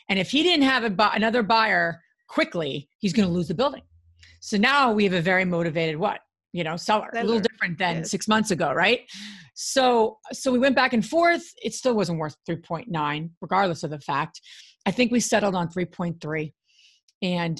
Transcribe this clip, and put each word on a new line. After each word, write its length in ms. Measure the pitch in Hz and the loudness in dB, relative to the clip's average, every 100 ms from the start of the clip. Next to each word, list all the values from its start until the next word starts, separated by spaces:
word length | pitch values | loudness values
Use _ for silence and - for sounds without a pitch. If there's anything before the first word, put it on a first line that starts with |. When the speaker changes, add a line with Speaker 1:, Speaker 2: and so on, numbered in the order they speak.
| - | -4
Speaker 1:
And 100 | 190 | -2
if 100 | 180 | 0
he 140 | 277 | 2
didn't 220 | 330 330 269 | 2 4 4
have 180 | 254 | 2
a 60 | 226 | 0
bu-, 220 | 180 208 | 2 2
another 280 | - 220 240 | 2 0 0
buyer 600 | 214 226 220 180 170 165 _ _ _ | 2 2 2 2 0 -4 _ _ _
quickly, 640 | - 311 175 147 143 - _ | -2 -2 -2 -4 -6 -10 _
he's 140 | 202 | 0
gonna 160 | 214 190 | 2 2
lose 180 | 175 170 | 0 -2
the 80 | 165 | -2
building. 260 | 277 269 - _ _ _ - _ | -2 -2 -12 _ _ _ -20 _
So 160 | - 202 | -4 2
now 340 | 240 277 254 | 4 4 4
we 120 | 214 202 | 4 2
have 80 | |
a 80 | 180 | 2
very 220 | 165 185 | 2 2
motivated, 540 | 185 170 170 165 160 156 | 2 0 -2 -2 -2 -2
what, 220 | 208 - - _ _ | -4 -4 -12 _ _
you 100 | 175 | -6
know, 140 | 214 170 | -6 -4
seller, 320 | - 214 - | 0 0 0
a 20 | 233 | -4
little 160 | 208 226 | 0 0
Speaker 2:
Seller. 40 | |
Speaker 1:
different 360 | 214 - 190 160 | 0 -2 -4 -2
than 160 | 180 165 | -2 -2
Speaker 2:
Yes. 140 | 160 | -4
Speaker 1:
six 160 | 196 - | -4 0
months 240 | 214 214 | 0 2
ago, 200 | 185 156 | 0 0
right? 300 | 143 185 247 - - 208 190 160 - | 2 2 2 -2 -18 -16 -18 -20 -12
So, 600 | - 269 254 240 220 - - | -4 2 4 4 2 -2 -14
so 200 | 247 262 | -6 0
we 80 | 247 | 2
went 160 | 269 262 | 4 2
back 180 | 254 | 2
and 100 | 247 | 2
forth. 400 | - 330 339 339 - - | 0 2 2 2 -4 -12
It 100 | 220 | -10
still 220 | - 262 220 | -4 -2 0
wasn't 240 | 175 165 | 0 -2
worth 160 | 151 - - | -6 -8 -8
three 120 | 165 | -8
point 300 | - 165 - | -6 -10 -6
nine, 420 | 160 147 151 165 - | -4 -2 -4 -8 -12
regardless 400 | 175 185 196 165 | -2 0 2 -2
of 60 | 151 | -6
the 100 | 151 | -8
fact. 400 | - 139 160 - - - - _ - | -6 -4 -6 -10 -20 -20 -20 _ -4
I 60 | |
think 200 | 185 247 | 0 2
we 80 | 240 | 2
settled 360 | - 214 202 185 | 2 2 2 0
on 140 | 165 | -2
three 160 | 185 170 | -4 -6
point 360 | - 170 165 | -4 -6 -6
three. 320 | 151 156 151 - _ _ _ _ _ _ | -6 -6 -6 -10 _ _ _ _ _ _
And, 360 | 185 175 170 | -4 -2 -2